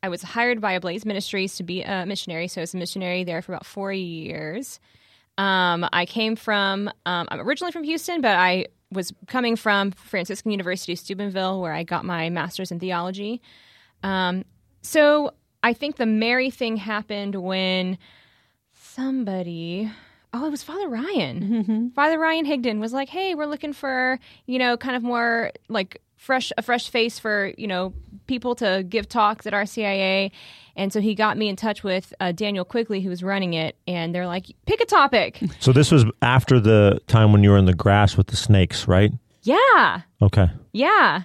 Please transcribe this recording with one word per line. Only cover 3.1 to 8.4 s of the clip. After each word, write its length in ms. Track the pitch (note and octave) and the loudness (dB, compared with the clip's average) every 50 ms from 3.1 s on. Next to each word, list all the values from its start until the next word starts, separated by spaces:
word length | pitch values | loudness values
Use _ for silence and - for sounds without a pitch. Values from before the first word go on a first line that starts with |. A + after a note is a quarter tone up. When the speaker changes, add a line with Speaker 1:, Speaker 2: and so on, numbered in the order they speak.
| F3+ F3+ F#3 | -4 -4 -6
Speaker 1:
there 180 | F3 E3+ D#3+ | -6 -6 -8
for 120 | - - F3+ | -8 -8 -12
about 120 | - - | -12 -14
four 260 | - - - G3 G3 G3 | -14 -14 -10 -8 -8 -8
years. 880 | F#3+ F#3 F3 E3 D#3+ D#3+ - E3 D3+ D#3 D#3 D#3+ A3 C4+ - - - _ _ _ _ _ _ _ _ _ _ _ - | -8 -8 -8 -10 -10 -12 -12 -12 -10 -10 -10 -10 -10 -12 -12 -16 -20 _ _ _ _ _ _ _ _ _ _ _ -4
Um, 480 | G3 G3 F#3+ F#3+ F#3 F3+ E3+ E3+ F3 - - | -2 0 2 2 2 2 0 0 -2 -2 0
I 140 | - G#3 | -2 -2
came 280 | F#3+ - A#3 A3 A3 A3+ | -2 -4 -4 -2 -2 -4
from, 540 | A3 - - G#3+ G#3 G3 G3 F#3+ G3 G3+ G#3 - _ _ | -6 -4 -4 -2 0 0 -2 -2 -4 -6 -8 -10 _ _
um, 240 | F3 F3+ F3 E3+ - | -6 -4 -4 -4 -6
I'm 100 | G#2+ - | -8 -8
originally 300 | - G3+ D4 - F4+ F4+ | -4 -4 -4 -4 -4 -8
from 140 | - F4 D#4 | -8 -8 -6
Houston, 380 | C#4+ D#4+ E4 D#4+ - F4 E4+ C4 | -6 -6 -6 -6 -6 -6 -2 0
but 140 | A#3 G3+ | 2 2
I 300 | F3 | 4